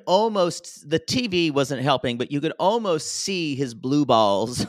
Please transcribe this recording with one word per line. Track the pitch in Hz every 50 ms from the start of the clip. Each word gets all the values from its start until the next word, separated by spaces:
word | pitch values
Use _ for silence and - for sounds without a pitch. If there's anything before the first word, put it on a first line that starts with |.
| - 165
almost, | 180 202 220 226 214 196 175 170 - - - - - - - 147
the | 160 156
T | - - - 262 247 214
V | 180 175 170 156
wasn't | 135 139 135 127 139 123 131
helping, | 143 131 123 - 127 120 120
but | 123 -
you | 143 143
could | 143 160 - -
almost | 170 190 220 240 220 196 165 156 - -
see | - - - - 196 180 165 151 135
his | 123 143 123 117
blue | 110 - 131 143 147 143
balls. | 127 123 113 110 101 98 98 110 117 123 - -